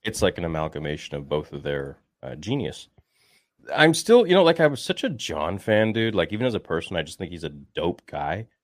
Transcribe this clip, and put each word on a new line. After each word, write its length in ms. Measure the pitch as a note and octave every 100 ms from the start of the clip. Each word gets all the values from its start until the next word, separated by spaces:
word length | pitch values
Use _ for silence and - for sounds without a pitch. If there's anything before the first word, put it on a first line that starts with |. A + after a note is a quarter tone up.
it's 180 | A2 -
like 160 | F#2+ F2
an 80 |
amalgamation 720 | E2+ D#2+ D#2+ D2 D2+ D2+ -
of 140 | C#2+ C#2+
both 240 | D2+ D2
of 100 | C#2+
their, 360 | C#2+ C#2+ C#2 - _ _
uh, 100 | C2
genius. 540 | C#2 F2 C#3 D#2 - - _ _ _ _ _ _ _ -
I'm 220 | A2+ D#3+
still, 320 | D#3+ - A#3+ F#3
you 80 |
know, 80 | C#4
like, 160 | E3+ D#3+
I 80 | D3+
was 160 | C3+
such 220 | - -
a 60 | B3+
John 480 | A#2+ - D2 D#2 G2
fan, 340 | - G#2+ A2
dude. 240 | A2 A2+ G2+
Like, 160 | E2
even 120 | G#2+
as 100 | B2+
a 60 | G2+
person, 360 | - E2 - F2+
I 60 |
just 140 | D2+ -
think 140 | F2
he's 140 | E2+
a 60 | D#2+
dope 520 | D2 C#2 D2 E2+ F2 -
guy. 420 | D2 D2 F#2 A2+ _